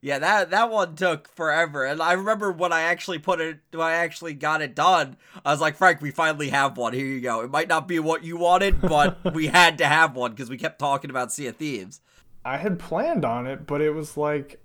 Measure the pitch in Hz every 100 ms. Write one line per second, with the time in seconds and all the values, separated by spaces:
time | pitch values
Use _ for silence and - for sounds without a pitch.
0 | 131 139 156 208 180 185 233 220 180 156
1 | 185 156 - _ 160 151 165 143 131 151
2 | 165 180 196 220 208 170 175 165 165 170
3 | - 170 151 175 160 151 _ 160 160 165
4 | 170 156 170 147 151 156 147 123 160 180
5 | 143 131 _ - - 147 156 147 185 165
6 | 147 143 160 151 147 139 139 123 117 123
7 | 135 135 123 113 120 147 165 165 151 175
8 | 156 160 165 170 175 180 196 - 180 151
9 | 143 180 185 160 156 180 175 156 151 151
10 | 160 127 123 110 123 127 214 - 143 139
11 | 143 131 123 - 139 - 156 123 92 -
12 | _ _ _ - - 135 190 175 - 160
13 | 285 311 139 120 123 139 - 143 151 151
14 | 151 - 147 151 139 -